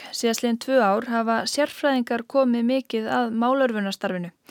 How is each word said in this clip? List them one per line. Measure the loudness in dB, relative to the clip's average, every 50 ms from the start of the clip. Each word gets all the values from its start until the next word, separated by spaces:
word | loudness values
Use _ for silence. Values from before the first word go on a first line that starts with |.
| -16 -12 -6
Síðastliðin | -2 -2 0 0 0 0 -2 -2 -2
tvö | -2 2 2 4
ár | 4 4 4 2 0 -2
hafa | -2 -2 0 0 0 -2 -2 -2
sérfræðingar | -2 -2 -2 -2 -2 -2 0 2 2 2 0 0 -4 -4 -4 0
komið | 2 2 2 4 2 2 2 2
mikið | 0 0 -2 -2 -4 -4 -2 -2
að | 0 0 0 0 0
málörvunarstarfinu. | 0 0 2 2 2 2 2 0 -2 -2 -4 -4 -4 -4 -4 -4 -4 -6 -10 -12 _ _ -20